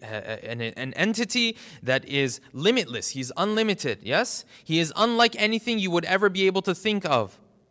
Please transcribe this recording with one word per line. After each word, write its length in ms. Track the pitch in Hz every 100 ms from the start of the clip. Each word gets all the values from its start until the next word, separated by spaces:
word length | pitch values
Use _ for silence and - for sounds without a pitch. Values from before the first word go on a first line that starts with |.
a, 480 | 110 107 - 110 -
an, 120 | 117
an 320 | 117 - 131
entity 600 | - 196 220 240 247 233 226 - -
that 200 | 123 131 -
is 340 | 139 135 113 -
limitless. 560 | 127 175 254 170 120 -
He's 200 | 135 123 -
unlimited, 640 | 196 214 220 190 143 104
yes? 440 | 95 151 233 - - -
He 140 | - 160
is 120 | 160 -
unlike 400 | 233 233 233 -
anything 420 | 214 226 240 226
you 120 | 190
would 160 | 170 165
ever 240 | 196 202
be 160 | 185 190
able 160 | 190
to 120 | 185
think 300 | 175 220 208
of. 340 | 175 131 101 - _ _ _